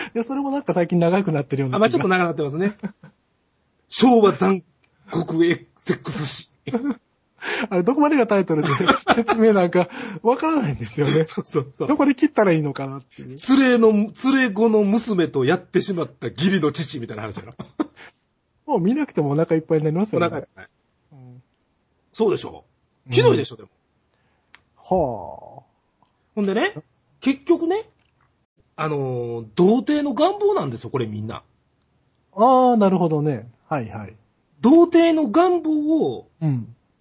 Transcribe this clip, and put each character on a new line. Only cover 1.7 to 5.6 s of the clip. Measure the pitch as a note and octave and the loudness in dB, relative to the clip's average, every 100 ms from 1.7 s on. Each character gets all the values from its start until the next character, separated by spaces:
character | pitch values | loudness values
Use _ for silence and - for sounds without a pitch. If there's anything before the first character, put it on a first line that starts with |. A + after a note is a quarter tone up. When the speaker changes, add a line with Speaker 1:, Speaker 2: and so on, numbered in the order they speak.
Speaker 1:
な | |
気 | |
が。 | B2+ | 0
Speaker 2:
あ、 | |
ま | A3+ | 0
あ、 | |
ち | E4+ | 2
ょ | |
っ | |
と | - | 0
長 | F#3 F3 | 0 -2
く | |
な | |
っ | D#3+ | -2
て | |
ま | D3 | -6
す | D3 | -2
ね。 | G3+ - G3 - - _ _ | -4 -4 -14 -16 -20 _ _
<laughs> | _ _ _ _ _ _ | _ _ _ _ _ _
昭 | - B3+ A#3 | 2 4 6
和 | G3+ | 4
残 | C#3+ F#3 F#3+ - _ _ _ _ | 2 0 0 -4 _ _ _ _
酷 | E3 D#3+ E3 E3+ | -8 -4 0 2
エ-、 | E3+ | 0